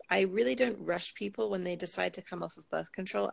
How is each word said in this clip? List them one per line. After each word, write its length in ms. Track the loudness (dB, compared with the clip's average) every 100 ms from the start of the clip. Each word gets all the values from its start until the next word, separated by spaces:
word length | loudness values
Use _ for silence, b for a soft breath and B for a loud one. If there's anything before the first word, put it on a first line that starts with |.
| 0
I 120 | 4
really 320 | 4 4 2
don't 240 | 4 2 2
rush 320 | -2 -2 -2
people 380 | -4 -6 -2 0
when 140 | 0
they 120 | -2 -2
decide 380 | -2 0 0
to 80 | -2
come 200 | -10 -6
off 140 | -6 -8
of 120 | -6
birth 200 | -4 -4
control. 360 | -6 -4 0 0